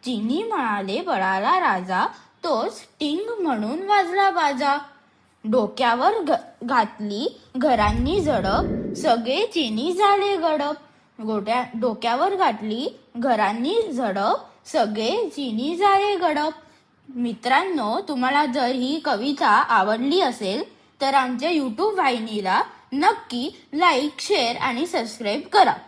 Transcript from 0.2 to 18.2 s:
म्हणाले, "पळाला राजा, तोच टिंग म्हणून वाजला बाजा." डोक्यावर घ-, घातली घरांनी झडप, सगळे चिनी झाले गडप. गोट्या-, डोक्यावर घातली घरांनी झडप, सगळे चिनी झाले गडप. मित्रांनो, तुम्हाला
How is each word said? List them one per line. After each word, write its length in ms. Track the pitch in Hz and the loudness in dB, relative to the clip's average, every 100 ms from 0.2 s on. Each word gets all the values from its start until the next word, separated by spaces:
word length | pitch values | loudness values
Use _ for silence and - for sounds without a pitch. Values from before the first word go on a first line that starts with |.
| 214 294 | -2 -2
म्हणाले, 580 | 453 403 240 202 190 220 | -2 -4 -2 -4 -4 -6
"पळाला 600 | 370 233 190 190 214 370 | -2 -2 0 0 2 2
राजा, 460 | 330 185 185 185 269 - - _ | 2 -2 -2 -2 -2 -4 -20 _
तोच 380 | 349 247 311 - - _ | -2 -2 -2 -6 -20 _
टिंग 420 | 302 311 440 453 | -4 -4 -4 -4
म्हणून 400 | 339 233 214 302 | -2 -2 -4 -6
वाजला 480 | 392 415 359 370 392 | 0 2 2 2 2
बाजा." 480 | 349 302 262 285 285 294 - _ _ _ _ | 2 0 0 0 0 -4 -20 _ _ _ _
डोक्यावर 800 | 220 247 208 - 247 240 311 453 | 0 0 0 0 2 4 2 2
घ-, 420 | 330 277 - - | 0 0 -2 -14
घातली 720 | 240 247 214 - 208 208 302 - - 262 | -2 0 0 -2 -8 -4 -6 -6 -12 -2
घरांनी 640 | 294 240 208 220 262 392 | 2 4 2 2 0 0
झडप, 720 | 311 240 - 262 - - - - | 0 0 0 0 0 -4 -6 -2
सगळे 500 | 302 240 233 285 480 | 2 2 2 0 0
चिनी 460 | 349 254 214 294 | -2 -2 -2 -2
झाले 440 | 359 415 403 403 392 | 2 4 4 2 0
गडप. 380 | 320 311 285 302 - _ _ - | 0 0 -2 -6 -12 _ _ -12
गोट्या-, 580 | 220 214 202 240 247 226 | -4 -4 -2 -2 -2 -2
डोक्यावर 540 | 240 220 233 247 359 | -2 -2 -2 2 0
घातली 540 | 392 339 214 214 220 285 - _ 240 | 2 0 0 -4 -4 -6 -8 _ -4
घरांनी 760 | 254 226 196 226 254 453 440 | 0 2 2 0 0 0 0
झडप, 440 | 254 233 190 202 392 - _ - | -2 -2 0 0 0 -4 _ -4
सगळे 640 | 320 220 214 220 415 403 | 0 0 0 -2 0 -2
चिनी 480 | 285 269 214 269 339 | -4 -6 -4 -4 2
झाले 400 | 403 392 403 392 | 4 4 2 0
गडप. 360 | 339 294 302 311 - _ _ _ - | 0 0 -2 -4 -20 _ _ _ -16
मित्रांनो, 920 | 254 240 - 247 269 381 330 214 262 403 | -6 -6 -4 2 2 2 -2 -2 -2 -4
तुम्हाला 380 | 269 | -2